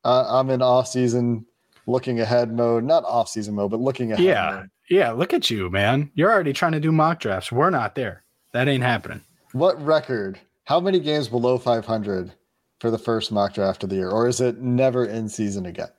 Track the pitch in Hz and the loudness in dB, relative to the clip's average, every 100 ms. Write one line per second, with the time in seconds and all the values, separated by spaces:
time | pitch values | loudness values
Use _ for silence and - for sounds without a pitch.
0 | 120 127 107 127 131 127 127 123 127 127 | 2 2 2 0 2 2 4 4 2 0
1 | 123 120 120 113 117 _ _ _ - 127 | 2 2 0 -2 -6 _ _ _ -2 -2
2 | 131 117 110 123 117 117 117 120 127 165 | 0 -2 2 2 0 0 2 2 2 2
3 | 90 117 113 110 104 104 101 110 131 131 | 2 -2 -2 -6 -6 -2 -2 0 -2 -2
4 | 117 107 185 117 82 95 95 _ _ 180 | -2 2 4 4 0 -4 -12 _ _ 2
5 | 127 117 180 339 - 110 90 95 101 131 | 2 0 -2 0 -2 -2 -2 2 2 2
6 | 147 - 185 214 156 139 170 156 156 160 | -2 0 2 2 0 -2 -2 0 2 2
7 | 156 165 107 95 - 120 170 160 107 - | 2 0 -4 -4 -2 0 2 0 -4 -6
8 | 113 - _ _ _ 120 135 135 123 113 | -8 -8 _ _ _ -2 0 2 0 -2
9 | - - _ _ _ 127 180 147 147 156 | -4 -16 _ _ _ 0 0 0 0 0
10 | 143 120 98 98 _ _ - 160 185 190 | 0 -4 -4 -10 _ _ -2 0 2 0
11 | 151 151 120 120 123 127 123 117 107 113 | 0 -2 -2 0 0 0 0 -2 0 -4
12 | 104 95 90 - _ _ _ _ 117 110 | -2 -4 -6 -14 _ _ _ _ -4 -2
13 | 117 113 - 104 101 104 98 95 95 95 | -2 -2 -2 -2 -2 0 -2 -2 -4 -4
14 | 92 107 120 120 123 110 127 123 131 127 | -2 0 0 0 -2 -2 -2 2 2 0
15 | 113 113 110 - 104 98 90 85 - | -2 -4 -8 -4 -4 -4 -8 -10 -12